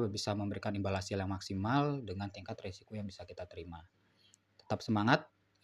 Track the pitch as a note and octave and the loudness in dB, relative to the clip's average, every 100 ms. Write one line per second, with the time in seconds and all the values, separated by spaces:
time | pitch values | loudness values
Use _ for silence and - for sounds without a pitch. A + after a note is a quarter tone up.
0 | A2+ G2+ - G#2 G2+ G2 A2 G2+ F#2+ F#2+ | 2 0 0 0 0 -2 -2 0 0 0
1 | G2 G2+ F#2+ F#2 - F#2+ G2+ C#3 D3 C#3+ | 0 -2 0 -2 -2 -2 2 4 2 0
2 | A2 G2 G2+ G2+ F#2+ A2 G2 F2+ - G#2+ | -4 -6 -6 -8 -10 -8 -8 -10 -10 -8
3 | G2+ - F2 F2 F#2 - E2 E2 E2 _ | -8 -8 -12 -12 -10 -10 -10 -12 -14 _
4 | _ _ _ - _ _ - G#2+ - G#2+ | _ _ _ -20 _ _ -4 -2 2 6
5 | G#2+ D#3 - _ _ _ | 8 6 4 _ _ _